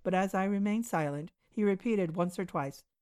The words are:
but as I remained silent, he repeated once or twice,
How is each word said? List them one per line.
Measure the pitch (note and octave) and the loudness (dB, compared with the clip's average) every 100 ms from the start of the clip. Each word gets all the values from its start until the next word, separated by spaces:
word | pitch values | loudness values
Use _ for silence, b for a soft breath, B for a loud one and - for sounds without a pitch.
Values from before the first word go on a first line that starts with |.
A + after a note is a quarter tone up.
but | - | 0
as | F#3 F#3+ | 2 2
I | F#3+ | 0
remained | G3 G3+ G3+ A3 A#3 | 0 0 0 0 0
silent, | F3 D3+ C#3+ D#3+ - _ | 0 0 -2 -8 -14 _
he | - | 0
repeated | G#3 G3 B3 G#3+ F3 D#3+ | 2 2 2 0 2 0
once | F3+ F#3 | -2 -2
or | F#3 | -4
twice, | E3+ C#3 - - _ | -4 -6 -8 -18 _